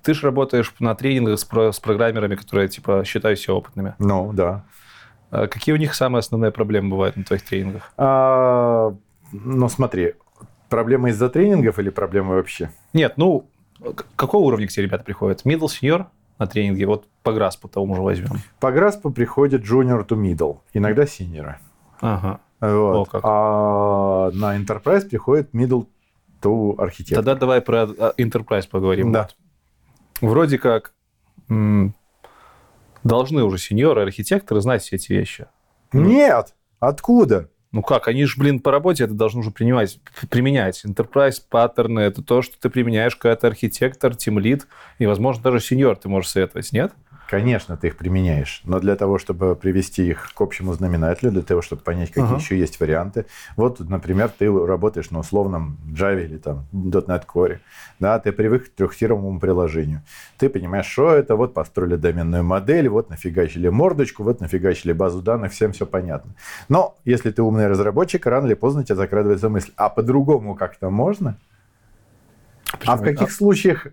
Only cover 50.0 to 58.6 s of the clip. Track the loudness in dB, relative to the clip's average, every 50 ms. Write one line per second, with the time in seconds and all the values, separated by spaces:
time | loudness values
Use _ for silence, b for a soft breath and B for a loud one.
50 | -2 -2 -2 -4 -8 -18 -4 -4 -4 -4 -4 -8 -6 -6 -4 -4 -2 -2 0 0
51 | 0 0 0 0 -2 0 0 -2 -2 0 -2 -2 -2 -6 -12 -10 _ -6 -4 -4
52 | -6 -4 -2 -2 0 0 0 -2 -4 -4 -2 -2 -2 -2 -2 -4 -2 -2 0 -2
53 | -2 -4 -6 -8 -8 B B B B B B 0 0 0 -2 -4 -8 -6 -6 -6
54 | -4 -2 0 0 0 -2 0 _ 0 2 2 2 2 0 0 0 0 -2 -2 -4
55 | -10 -8 -8 -8 -6 -2 -2 0 0 0 -4 -6 -6 -8 -10 -12 -12 -12 -4 -2
56 | 0 0 0 -2 -4 -8 -10 -10 -8 -8 -8 -8 -10 -8 -8 -6 -4 0 0 0
57 | 0 0 -4 -4 -4 -4 0 0 0 0 0 -6 B B B B B B B B
58 | 0 0 0 0 0 -4 -2 0 0 2 2 0